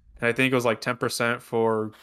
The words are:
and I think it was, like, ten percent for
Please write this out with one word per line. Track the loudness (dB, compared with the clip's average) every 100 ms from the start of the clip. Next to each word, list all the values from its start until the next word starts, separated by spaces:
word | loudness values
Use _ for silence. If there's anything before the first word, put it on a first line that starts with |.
| _ -4
and | -2
I |
think | 2 2
it |
was, | 2
like, | 2 0
ten | -2 -4
percent | -4 -2 -2 -2
for | -4 0 2 0 -4 -10